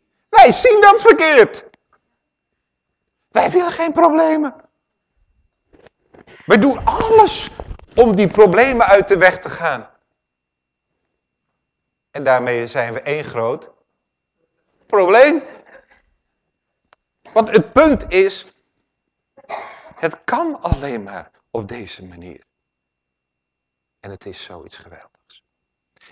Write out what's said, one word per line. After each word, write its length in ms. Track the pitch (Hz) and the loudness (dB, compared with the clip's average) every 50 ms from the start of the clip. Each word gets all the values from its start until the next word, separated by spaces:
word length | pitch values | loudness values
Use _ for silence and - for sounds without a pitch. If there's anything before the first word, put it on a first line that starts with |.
| _ _ _ _ _ _ | _ _ _ _ _ _
Wij 220 | - - 359 247 | 4 6 6 6
zien 300 | - - - 508 427 427 | 6 2 2 2 4 6
dat 200 | 415 403 403 453 | 6 6 4 6
verkeerd. 680 | - 466 359 - 320 320 302 254 208 - - - - - _ _ _ _ _ _ _ _ _ _ _ _ _ _ _ _ _ _ _ _ _ _ _ _ _ _ _ _ _ _ _ _ | 4 4 4 4 2 2 4 4 4 4 0 -8 -20 -20 _ _ _ _ _ _ _ _ _ _ _ _ _ _ _ _ _ _ _ _ _ _ _ _ _ _ _ _ _ _ _ _
Wij 220 | _ - - - | _ -4 -4 -2
willen 200 | - 359 349 339 | -2 -2 -2 -2
geen 200 | - - 330 330 | -6 -6 -6 -4
problemen. 760 | - 320 339 330 294 320 320 320 311 311 302 269 - - _ _ _ _ _ _ _ _ _ _ _ _ _ _ _ _ _ _ _ _ _ _ _ _ _ _ _ _ _ _ _ - _ _ - - - | 0 0 0 2 2 0 0 0 -2 -4 -6 -8 -10 -14 _ _ _ _ _ _ _ _ _ _ _ _ _ _ _ _ _ _ _ _ _ _ _ _ _ _ _ _ _ _ _ -20 _ _ -20 -20 -4
We 140 | - 214 208 | -2 0 2
doen 260 | 214 285 247 - - | 2 0 -2 -2 -6
alles 680 | - - 453 453 440 440 440 415 339 - - - - - - - - - - - _ _ | -6 -6 -4 -2 2 4 4 4 2 0 -6 -12 -14 -16 -18 -18 -18 -18 -20 -20 _ _
om 200 | - 247 226 196 | 0 2 2 2
die 120 | 185 208 170 | 0 0 0
problemen 580 | - 208 214 185 170 208 254 269 254 233 - | 4 4 4 4 4 2 0 0 0 0 2
uit 220 | 185 202 202 185 - | 2 2 2 2 0
de 100 | 196 170 | 0 2
weg 240 | 180 185 175 - | 2 2 0 -2
te 80 | - 151 | -8 -16
gaan. 400 | 131 - 170 156 135 117 107 - _ _ _ _ _ _ _ _ _ _ _ _ _ _ _ _ _ _ _ _ _ _ _ _ _ _ _ _ _ _ _ _ _ _ _ _ _ _ _ _ _ _ _ _ | -14 -8 -8 -8 -8 -8 -12 -18 _ _ _ _ _ _ _ _ _ _ _ _ _ _ _ _ _ _ _ _ _ _ _ _ _ _ _ _ _ _ _ _ _ _ _ _ _ _ _ _ _ _ _ _
En 120 | _ 147 139 | _ -6 -2
daarmee 440 | 131 127 123 123 123 123 120 117 113 | -2 0 0 -2 -4 -6 -6 -8 -8
zijn 260 | - 139 117 117 113 | -8 -8 -8 -8 -10
we 80 | 117 | -10
één 220 | - 143 147 151 143 | -10 -8 -8 -8 -10
groot 480 | - 120 117 113 117 139 - - - _ _ _ _ _ _ _ _ _ _ _ _ _ _ _ _ _ _ _ _ _ _ _ | -10 -8 -6 -6 -6 -6 -8 -12 -20 _ _ _ _ _ _ _ _ _ _ _ _ _ _ _ _ _ _ _ _ _ _ _
probleem. 580 | _ - 202 185 175 202 240 269 302 339 294 - - - - _ _ - - _ _ _ _ _ _ _ _ _ _ _ _ _ _ _ _ _ _ _ _ _ _ _ _ _ _ _ _ _ - - | _ 0 0 2 4 4 4 4 4 2 -2 -8 -12 -20 -20 _ _ -20 -20 _ _ _ _ _ _ _ _ _ _ _ _ _ _ _ _ _ _ _ _ _ _ _ _ _ _ _ _ _ -4 -4
Want 180 | 220 220 214 | -4 -2 0
het 220 | 202 208 147 - - | 0 0 -2 0 0
punt 380 | 262 320 311 269 - - - | 2 2 2 0 -2 -4 -4
is, 420 | 175 185 196 196 190 - - _ _ _ _ _ _ _ _ _ _ _ _ _ _ _ _ _ _ - _ - - - - - - - - - - | -2 -2 -2 -2 -4 -10 -18 _ _ _ _ _ _ _ _ _ _ _ _ _ _ _ _ _ _ -20 _ -18 -18 -16 -16 -20 -20 -20 -20 -20 -16
het 280 | - - 160 - - _ | -10 -10 -10 -10 -10 _
kan 380 | - 240 277 339 330 285 - | -8 -6 -6 -6 -8 -8 -10
alleen 420 | - 170 170 139 139 143 123 110 101 | -8 -8 -8 -6 -8 -10 -12 -12 -14
maar 280 | 98 98 87 82 - _ _ _ _ | -16 -18 -20 -20 -20 _ _ _ _
op 160 | - 117 104 101 | -12 -12 -12 -12
deze 380 | 117 120 104 90 - - 92 | -16 -18 -18 -18 -20 -20 -20
manier. 440 | 90 87 85 87 90 80 - _ _ _ _ _ _ _ _ _ _ _ _ _ _ _ _ _ _ _ _ _ _ _ _ _ _ _ _ _ _ _ _ | -20 -20 -20 -20 -20 -20 -20 _ _ _ _ _ _ _ _ _ _ _ _ _ _ _ _ _ _ _ _ _ _ _ _ _ _ _ _ _ _ _ _
En 120 | - 98 | -20 -20
het 140 | 98 - - | -20 -20 -20
is 180 | 101 90 - - | -20 -20 -20 -20
zoiets 340 | - 92 85 76 - - - | -20 -20 -20 -20 -20 -20 -20
geweldigs. 640 | - 92 87 - - _ _ _ _ _ _ _ _ _ _ _ _ _ _ _ _ _ _ _ _ _ | -20 -20 -20 -20 -20 _ _ _ _ _ _ _ _ _ _ _ _ _ _ _ _ _ _ _ _ _